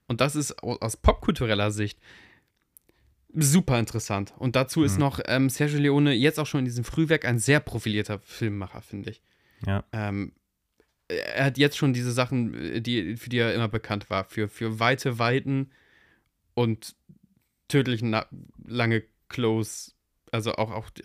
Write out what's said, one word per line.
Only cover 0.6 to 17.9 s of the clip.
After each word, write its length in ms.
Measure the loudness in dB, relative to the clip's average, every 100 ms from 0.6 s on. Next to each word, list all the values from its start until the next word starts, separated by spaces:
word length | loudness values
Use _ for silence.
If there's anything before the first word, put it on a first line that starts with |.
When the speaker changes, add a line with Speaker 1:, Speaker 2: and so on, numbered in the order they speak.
Speaker 1:
au-, 140 | -8 -4
aus 180 | -6 0
popkultureller 720 | 2 2 0 0 0 2 0
Sicht 300 | 0 -4 -6 -20 -20 -20 _ _ _ _ _ _ _ _ _ _
super 460 | 0 4 6 4 2
interessant. 560 | 0 -4 -2 -2 -4 -4
Und 160 | 0 0
dazu 280 | 2 2
ist 120 | 2 4
Speaker 2:
Mhm. 40 |
Speaker 1:
noch, 180 | 2 0 0
ähm, 240 | 2 2
Sergio 300 | 2 0 2
Leone 340 | 4 4 4
jetzt 260 | 4 2 2
auch 80 | -2
schon 120 | -2
in 60 | -2
diesem 180 | -2
Frühwerk 420 | -4 0 2 2 2
ein 120 | 0
sehr 220 | 4 2
profilierter 600 | 2 -4 -2 -2 -2 -6
Filmemacher, 640 | -10 -6 -4 -4 -8 -12
finde 300 | -14 -12 -12
ich. 100 | -14 _ _ _ _ -4
Speaker 2:
Ja. 160 | -4 -4
Speaker 1:
Ähm, 400 | -6 -4 -4 -6 -10 _ _ _ _ _ _ -8
er 380 | -6 -4 0 0
hat 140 | 2
jetzt 180 | 2 4
schon 160 | 2
diese 180 | 2 0
Sachen, 440 | 0 0 0 -2 -4
äh, 260 | -6 -4
die, 360 | -2 -2 -2 -6
für 120 | -2
die 80 | 0
er 160 | 2
immer 140 | 2 0
bekannt 420 | -2 -4 -6 -2
war, 140 | -4
für, 240 | -4 -4 -6
für 320 | -4 -4 0
weite 400 | 2 2 -2 0
Weiten 500 | 0 0 0 -2 -4 _ _ _ _ _ _ _ _ 0
und 400 | 0 0 -6 -20 _ -20 _ _ _ _ 0
tödlich 340 | 2 2